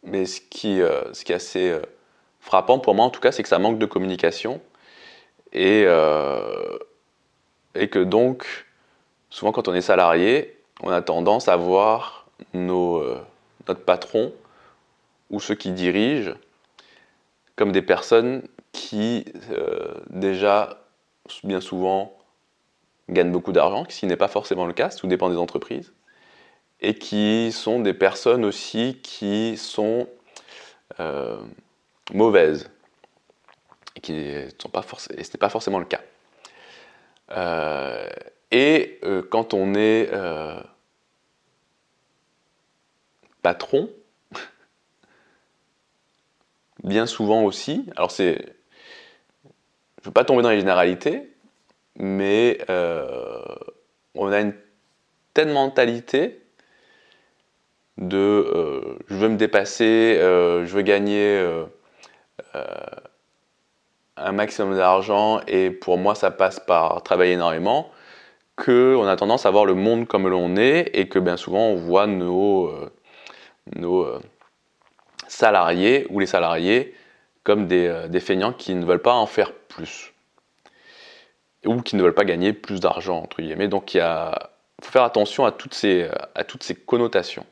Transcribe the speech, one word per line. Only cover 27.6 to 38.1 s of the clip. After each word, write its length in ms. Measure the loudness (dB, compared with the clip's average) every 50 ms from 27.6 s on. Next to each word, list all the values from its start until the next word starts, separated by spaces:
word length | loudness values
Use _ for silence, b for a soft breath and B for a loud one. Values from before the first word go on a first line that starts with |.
| -4 -4 -2 0
des 140 | 0 -2 0
personnes 500 | 2 2 2 2 2 2 2 2 2 2
aussi 560 | -2 -4 -6 -12 -8 -4 -4 -4 -4 -6 -10
qui 540 | -16 -20 -14 -8 -6 -4 -2 -2 -2 -4 -6
sont, 540 | -8 -12 -10 -6 -4 -2 -2 -2 -2 -4 -6 -12 B B B B B B B B B B B B B B _ -14 -10
euh, 380 | -10 -8 -6 -8 -8 -8 -10 -12 -14 -20 -20 -20 _ _ _ _ _ _ _ _ _ -8 0
mauvaises, 560 | 2 2 6 6 6 6 6 2 -2 -8 -14 _ _ _ _ _ _ _ _ _ _ _ _ _ _ _ _ _ _ _ _ _ _ _ -20 _
et 60 | -18
qui 100 | -12 -10
ne 380 | -10 -8 -8 -8 -10 -10 -12 -14 -18 _
sont 80 | -20
pas 140 | -8 _ -8
forc-, 280 | -8 -8 -16 -18 -16 -16 -14
et 60 | -16 -16
ce 80 | -14
n'est 80 | -6 -2
pas 80 | -2
forcément 320 | -2 -2 -4 -4 -4 -4 -4
le 60 | -4
cas. 160 | -4 -6 -8 -8 _ _ _ _ b b b b b b b b b b b b b b b b b b b _ -12
Euh, 800 | -8 -6 -4 -4 -2 -4 -4 -4 -4 -6 -6 -8 -8 -10 -10 -12